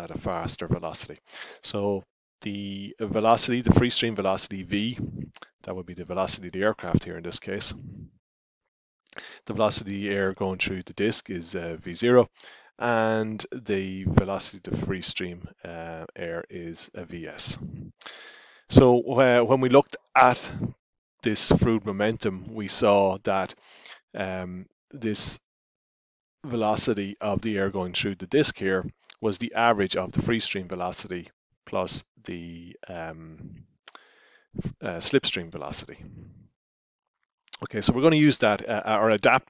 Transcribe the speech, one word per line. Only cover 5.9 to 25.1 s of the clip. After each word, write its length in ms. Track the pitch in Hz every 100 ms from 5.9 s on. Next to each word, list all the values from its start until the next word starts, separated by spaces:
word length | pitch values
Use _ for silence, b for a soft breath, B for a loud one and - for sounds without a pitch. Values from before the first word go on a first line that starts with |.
the 140 | 87 85
velocity 400 | 90 92 - 90
of 80 |
the 80 | 92
aircraft 420 | 104 104 - -
here 140 | - 82
in 40 |
this 160 | 85 -
case. 360 | - 98 - - - - - _ _ _ _ _ _ _ _ _ _ - B B
The 80 | -
velocity 380 | 104 107 - 101
of 180 | 98 101
the 80 | 98
air 160 | 95
going 240 | 95 95 92
through 280 | - 95
the 100 | -
disc 340 | 82 104 110 -
is, 260 | 92 82
uh, 220 | 90 85 80
V 120 | 92
zero, 360 | 85 117 123 113 B B B B -
and 640 | 120 117 113 110 110 110 -
the 520 | 127 107 98 95 95
velocity 520 | 95 90 95 98 - 98
of 240 | 92 95
the 60 | 90
free 160 | 95
stream, 440 | - - 90 87 82 - 87
uh, 400 | 85 82 82 80 -
air 280 | 85 85 -
is, 420 | 90 82 82 -
uh, 100 | -
V 240 | 82 87 78
S. 300 | 73 - - - - - - B B B B B B B
So, 320 | - 131 123
uh, 420 | 117 127 131 123
when 160 | 117 135
we 80 | 127
looked 280 | 135 - - -
at 360 | 131 127 123 - - 117 - _ _ _ _
this 300 | 113 107 -
fluid 320 | - 120 113 107
momentum, 680 | 98 104 113 107 92 90
we 140 | 110 101
saw 500 | - 110 101 98 95
that, 320 | 107 98 92 - B B B B _
um, 540 | 110 95 92 90 90 95 _ _
this 480 | 143 113